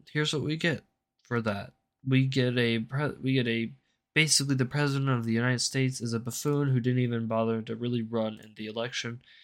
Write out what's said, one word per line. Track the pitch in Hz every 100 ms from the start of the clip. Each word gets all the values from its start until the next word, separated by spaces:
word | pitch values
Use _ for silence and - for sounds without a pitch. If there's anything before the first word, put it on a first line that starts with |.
| -
here's | 151 151
what | 151
we | 135 156
get | 170 131 - _ _ _
for | _ 120
that. | 110 101 - - _ _ 131
We | 131 135
get | 131 123 123
a | 117 113
pre-, | 113 135 147 -
we | 131
get | 131 120
a, | 113 113 - _ _ _
basically | 156 156 - 139
the | 131 127
president | 147 147 139 135
of | 123 113
the |
United | 113 123 123
States | - 135 131 131
is | 117
a | 113
buffoon | 120 - 147 143 143
who | 131
didn't | 127 127
even | 123 117 113
bother | 113 113 113
to | 113 113
really | 120 120
run | 110 117 110 107
in | 107 107
the | 107
election, | 110 123 - 117 120 - -